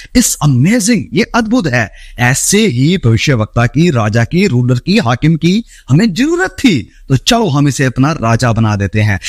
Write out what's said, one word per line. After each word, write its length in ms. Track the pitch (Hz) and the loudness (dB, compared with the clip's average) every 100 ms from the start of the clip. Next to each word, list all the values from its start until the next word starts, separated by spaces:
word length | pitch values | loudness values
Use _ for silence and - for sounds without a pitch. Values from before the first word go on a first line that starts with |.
| - 254 | -4 0
इस 220 | - - | 0 0
अमेजिंग, 600 | 147 123 160 240 196 214 104 | 0 2 2 2 0 -2 -2
ये 100 | - | -4
अद्भुत 440 | - 226 220 254 185 | -2 -2 0 -2 0
है। 240 | 120 98 - - - | -2 -4 -10 -14 -2
ऐसे 480 | 123 131 - 202 214 | -2 0 0 0 0
ही 300 | 120 147 185 | 2 0 2
भविष्यवक्ता 680 | 117 110 - 120 107 120 120 | 0 0 0 -2 -2 -2 0
की, 220 | 147 175 | 2 2
राजा 340 | 123 107 117 | 0 0 0
की, 240 | 117 175 202 | 0 0 0
रूलर 320 | 123 123 123 | 0 0 -2
की, 180 | - 214 | 0 0
हाकिम 380 | 120 127 156 165 | 0 0 0 2
की 280 | 170 208 - - - | 0 -2 -4 -10 0
हमें 240 | 147 226 | 2 2
जरूरत 360 | 165 294 349 370 | 0 -2 0 -2
थी, 420 | - 254 135 - - - | 0 0 0 -4 -12 -4
तो 60 | 131 | -2
चलो 320 | - 233 151 | 2 0 0
हम 200 | 143 143 | 0 0
इसे 180 | - 131 | 0 -2
अपना 260 | 127 143 | 0 -2
राजा 420 | 160 113 113 120 | 0 -2 0 0
बना 220 | 110 110 104 | 0 0 0
देते 260 | 101 107 | -2 0
हैं। 180 | 107 95 | -2 -2